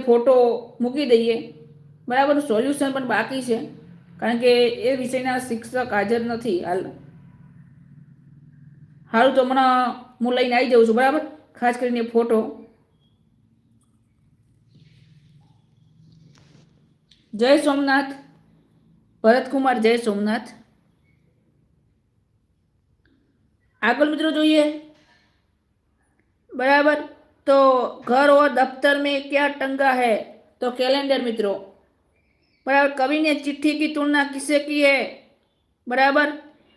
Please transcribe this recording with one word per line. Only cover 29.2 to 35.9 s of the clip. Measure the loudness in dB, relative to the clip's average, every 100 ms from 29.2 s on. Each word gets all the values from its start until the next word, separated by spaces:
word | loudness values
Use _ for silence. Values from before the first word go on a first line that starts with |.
| -2
ક્યા | -2 -2 -2
ટંગા | -6 -2 0 0
હૈ? | 0 -2 -4 -18 _ -8
તો | -6 -2
કેલેન્ડર | -2 0 0 -2 -2
મિત્રો, | -4 -4 -4 -10 -20 _ _ _ _ _ _ _ _ -2
બરાબર. | 2 2 0
કવિને | -2 0 0 -2
ચિઠ્ઠી | -4 -4 -2 -2
કી | -2
તુલના | -4 -2 -2 -2
કિસસે | -6 -2 -2 -2
કી | 0 2
હૈ? | 0 -2 -12 _ _ _ _ _ _
બરાબર, | -6